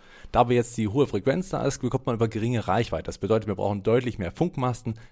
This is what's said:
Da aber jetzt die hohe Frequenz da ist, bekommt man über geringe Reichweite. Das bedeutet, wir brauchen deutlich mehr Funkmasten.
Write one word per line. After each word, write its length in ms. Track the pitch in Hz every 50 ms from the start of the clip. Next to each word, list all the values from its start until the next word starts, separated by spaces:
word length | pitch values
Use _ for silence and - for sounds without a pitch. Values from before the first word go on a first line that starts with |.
| - - - - - -
Da 80 | - 113
aber 140 | 123 120 123
jetzt 220 | 120 117 - - -
die 100 | 110 104
hohe 180 | 104 147 135
Frequenz 440 | - - 101 - 135 139 180 180 -
da 120 | - 127 120
ist, 180 | 139 - -
bekommt 240 | - 120 - 131 -
man 80 | 131 117
über 140 | 107 117 110
geringe 380 | 107 107 110 120 123 110 -
Reichweite. 380 | 92 92 117 117 - 95 80 -
Das 140 | - - -
bedeutet, 280 | - 95 110 110 101
wir 100 | 107 95
brauchen 260 | 98 101 101 104 101
deutlich 360 | 95 110 113 131 123 123 110 -
mehr 140 | 92 85
Funkmasten. 640 | - - 160 180 - 139 127 127 117 - - 113 110 - - -